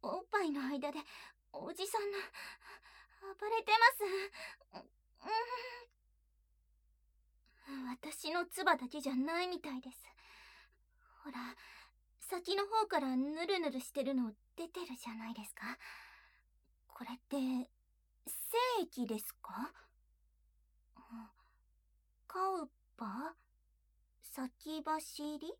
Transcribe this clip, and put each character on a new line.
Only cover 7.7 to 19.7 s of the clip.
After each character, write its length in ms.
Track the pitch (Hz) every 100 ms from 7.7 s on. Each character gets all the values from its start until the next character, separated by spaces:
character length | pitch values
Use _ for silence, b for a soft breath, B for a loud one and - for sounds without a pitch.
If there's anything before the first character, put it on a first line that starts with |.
ん。 180 | 269 254
私 420 | 247 302 - -
の 140 | 339 349
唾 320 | - 370 294
だ 100 | 254
け 140 | 294
じ 80 | 277
ゃ 60 | 254
な 260 | 277 339
い 60 | 359
み 120 | 349
た 140 | 302
い 80 | 262
で 100 | 262
す。 60 | - - - B B B B B _ _ _ _ -
ほ 80 | 294
ら、 240 | 247 247 - B B B _ _ _
先 360 | - 359 359 392
の 100 | 403
方 200 | 440 427
か 120 | 339
ら 140 | 262 254
ヌ 300 | 277 311 339
ル 140 | 381
ヌ 120 | 311
ル 80 | 262
し 100 | -
て 120 | 285
る 120 | 262 269
の 180 | 233 214 _ -
出 120 | 339
て 120 | - 349
る 100 | 247
じ 140 | 240
ゃ 60 | 226
な 140 | 226
い 40 |
で 100 | 220 208
す 80 |
か。 240 | - 214 254 B B B B B B B _ _ _ _
こ 160 | -
れ 100 | 247
っ 60 | 247 _
て、 60 | 277 262 254 247 _ _ _ _ _ -
精 320 | - - 453 494 466
液 220 | - - 233
で 140 | 214
す 140 | - -
か？ 380 | - 185 277